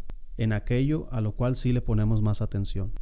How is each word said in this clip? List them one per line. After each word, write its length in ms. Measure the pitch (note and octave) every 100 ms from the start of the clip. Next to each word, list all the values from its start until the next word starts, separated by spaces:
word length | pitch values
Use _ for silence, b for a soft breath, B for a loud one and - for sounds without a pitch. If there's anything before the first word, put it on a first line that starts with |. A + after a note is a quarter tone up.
| - - - -
en 160 | A2
aquello 540 | G#2+ - B2 C#3 D#3 -
a 100 | A#2+
lo 120 | G#2+
cual 220 | G#2 B2 C3
sí 180 | B2
le 80 | A#2+
ponemos 400 | - G#2+ G#2+ A2
más 200 | G#2+ G2+
atención. 500 | G#2 G2+ G2 G2+ G2+ -